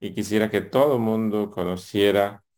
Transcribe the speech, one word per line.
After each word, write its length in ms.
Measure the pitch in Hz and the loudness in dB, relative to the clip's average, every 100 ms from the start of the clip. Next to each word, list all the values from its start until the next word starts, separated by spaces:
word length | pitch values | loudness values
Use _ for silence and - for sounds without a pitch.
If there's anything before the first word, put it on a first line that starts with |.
y 140 | 101 | -12
quisiera 360 | 92 101 107 104 | -8 -2 0 0
que 120 | 104 | -2
todo 360 | 92 131 143 127 | 0 2 2 2
mundo 520 | 113 110 110 104 101 | 0 -2 -2 -2 -4
conociera 920 | - 87 90 - 104 101 101 101 107 _ | -4 -4 -6 -4 0 2 4 0 -4 _